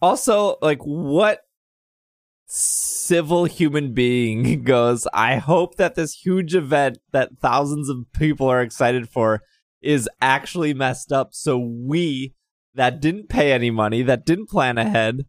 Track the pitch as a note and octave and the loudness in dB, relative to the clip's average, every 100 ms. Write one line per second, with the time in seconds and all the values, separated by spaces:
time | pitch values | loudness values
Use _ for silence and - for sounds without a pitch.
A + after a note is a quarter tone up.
0 | F3 B3+ - G#3 G3+ - D#3 D3 D3 D3 | 2 2 2 2 2 0 0 0 -4 -6
1 | D3+ D3+ G#3+ G#3 _ _ _ _ _ _ | 0 2 2 0 _ _ _ _ _ _
2 | _ _ _ _ - - - - - - | _ _ _ _ -12 -4 -4 -2 -4 -6
3 | - E3+ D3+ F3 F3 - D#3 D3 C#3+ A#2+ | 0 0 2 0 0 0 0 0 -2 0
4 | B2 B2 A#2 A2 A#2+ C#3+ A#2+ B2+ A#2+ A#2+ | 2 2 0 0 -2 0 2 4 4 0
5 | - - A2+ C3 C3+ E3+ F3+ - F3 - | -2 0 0 0 2 0 0 0 -2 0
6 | D#3 - F#3 F#3 E3+ F3+ C#3+ D3 C#3 B2 | -6 -4 -2 0 0 0 2 2 2 -2
7 | _ C#3 B2+ - C3+ B2 C#3+ D3 C#3 B2+ | _ -2 -2 -2 0 0 0 -2 -4 -6
8 | B2 - D#3 D3 C3 B2+ A#2+ - B2 B2 | -8 -2 0 2 2 2 0 0 0 0
9 | A#2 - A2 G#2+ - _ _ _ C#3 D3 | -2 0 2 0 -4 _ _ _ 0 0
10 | A2 - B2+ C#3 - F3+ D#3 C3+ C3+ B2 | -2 -2 2 2 -2 -4 -4 -2 -2 -4
11 | - C3+ C3 - - B2+ A#2+ A#2 B2+ D#3+ | -2 -2 -2 -4 -2 -2 -2 -6 -4 -2
12 | F3 C3+ C3 - _ _ _ B2+ B2+ B2+ | -2 -4 -10 -16 _ _ _ -2 0 0
13 | D3+ F#3+ G#3 - D3 C3 A#2+ A2+ G#2+ A2+ | -2 -2 -4 0 2 2 2 0 0 0
14 | B2+ B2+ - F3 A3 - C3 A#2 A2 A2+ | 0 0 0 -2 -2 -2 0 0 0 0
15 | A2 B2 | 0 -2